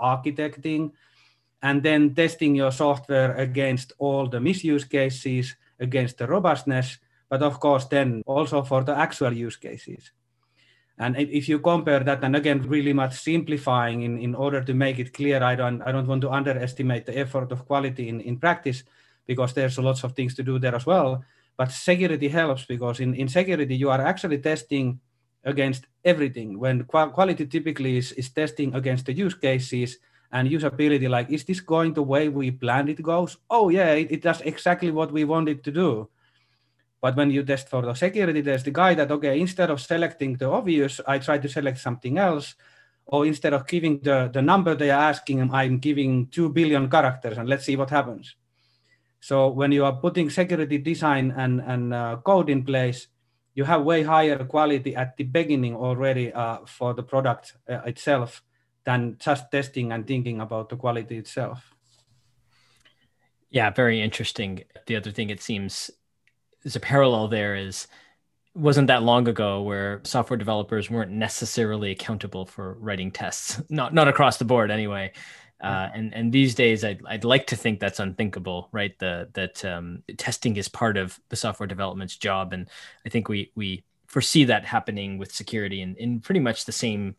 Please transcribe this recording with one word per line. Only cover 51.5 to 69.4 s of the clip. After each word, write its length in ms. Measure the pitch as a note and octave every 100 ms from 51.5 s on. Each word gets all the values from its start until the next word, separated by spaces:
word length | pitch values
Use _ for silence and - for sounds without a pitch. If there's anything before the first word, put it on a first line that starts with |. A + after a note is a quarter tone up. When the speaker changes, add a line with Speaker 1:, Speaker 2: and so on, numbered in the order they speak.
| B2
Speaker 1:
and, 340 | B2 B2 A#2+
uh, 240 | A#2+ A#2 A#2+
code 280 | F#3+ F#3+ D3
in 140 | C3+
place, 420 | B2+ C3 B2+ B2+ - _ _ _ _
you 100 | C3+
have 180 | C#3 E3
way 220 | C#3+ E3
higher 400 | D#3 D#3+ D#3 C3+
quality 500 | C3 D3+ D3+ C#3 C3+
at 220 | B2 B2+ -
the 80 |
beginning 500 | C3 E3 D#3 C#3+ B2
already, 580 | A#2 B2+ B2 C3+ B2+ A#2+
uh, 260 | A#2 A2+ A2+ -
for 280 | - B2
the 80 | A#2+
product, 520 | A#2+ C3+ C3 - - - -
uh, 120 | A#2+ B2
itself 580 | A#2+ - C3+ A#2 - _ _ _ _
than 320 | - B2 A#2+ A2+
just 320 | - C3+ C3
testing 400 | C#3+ B2+ C3 A#2
and 160 | A2+ G#2+
thinking 340 | C3 B2 A2
about 280 | G#2+ A2+ A2
the 80 | B2
quality 400 | B2 A#2 A2+ A2+
itself. 580 | G#2 - A#2 B2+ - _ _ _ _ _ _ _ _ _ _ _ _ _ _ _ _ _ _
Speaker 2:
Yeah, 200 | C3+ G#2+
very 300 | G2 A#2+ A2
interesting. 640 | G#2+ - A2 - G2+ F#2 - - -
The 80 |
other 160 | A2 G#2
thing 200 | G2+ G#2+
it 120 | G2+
seems 480 | - G#2+ G2 - - - _ _ _ _ _ _
is 140 | C#3+ A#2+
a 40 |
parallel 460 | - C#3 C3+ A2+ G#2+
there 300 | A2 G#2 G2
is, 320 | G2 G2 - - _ _ _ _ _
wasn't 320 | - D3 C#3+ C3+
that 160 | B2
long 240 | A#2 A#2+ A#2+
ago 360 | A2+